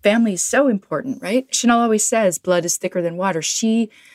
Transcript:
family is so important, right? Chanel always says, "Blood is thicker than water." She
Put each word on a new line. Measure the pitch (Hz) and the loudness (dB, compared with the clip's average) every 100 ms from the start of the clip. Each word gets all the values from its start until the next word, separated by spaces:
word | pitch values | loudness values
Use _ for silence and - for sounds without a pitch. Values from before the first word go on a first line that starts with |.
family | 202 233 226 | 2 2 2
is | 180 | 0
so | - 254 277 | 0 2 2
important, | 202 - 156 135 - | 0 -2 -6 -6 -8
right? | 175 247 262 | -2 -2 -2
Chanel | - 240 233 | -2 2 2
always | 233 214 - | 2 0 0
says, | 226 196 170 | 0 0 0
"Blood | 180 175 170 | 0 0 0
is | - | -4
thicker | 185 180 | -4 -4
than | 170 170 | -4 -2
water." | 190 165 | -4 -2
She | 156 - 220 226 214 - - | -4 -2 0 0 -2 -6 -20